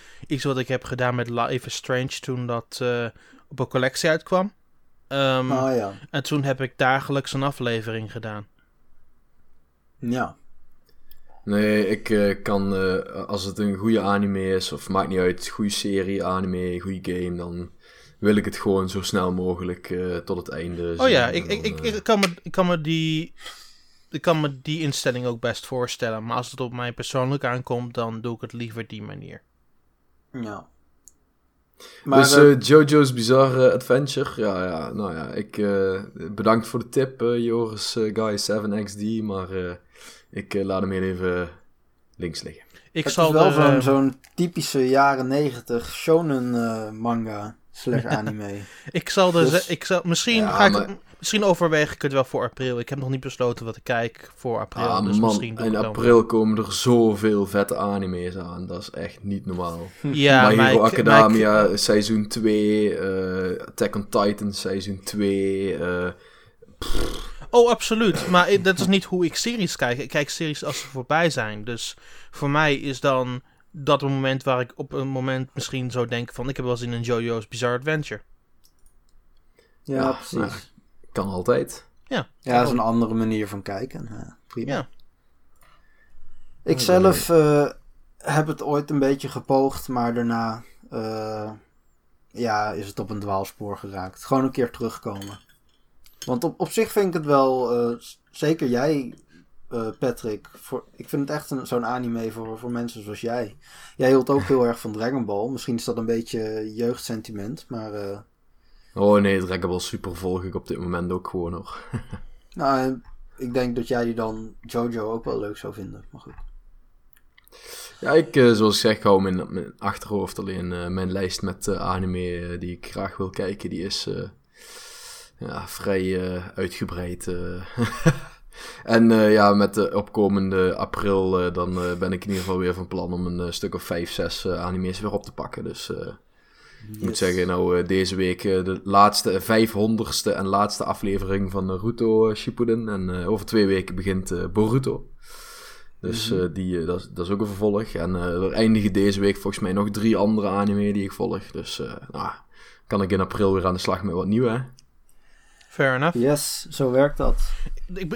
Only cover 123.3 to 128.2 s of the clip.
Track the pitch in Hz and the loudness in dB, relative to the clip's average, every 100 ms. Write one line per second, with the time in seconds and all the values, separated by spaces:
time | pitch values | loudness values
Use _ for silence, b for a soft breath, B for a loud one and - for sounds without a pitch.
123.3 | 90 95 101 90 - 95 - - 95 92 | -4 -6 -6 -8 -6 -6 -6 -6 -8 -10
124.3 | - _ B B B B B B B B | -14 _ B B B B B B B B
125.3 | - - - 92 - 104 95 92 92 90 | -16 -12 -10 -12 -8 -2 0 0 0 -2
126.3 | 90 90 - 92 - 98 - 87 87 - | -6 -8 -6 -6 -6 -8 -6 -8 -8 -6
127.3 | 90 87 87 - - 117 - 165 - | -6 -6 -8 -10 -4 -4 2 2 2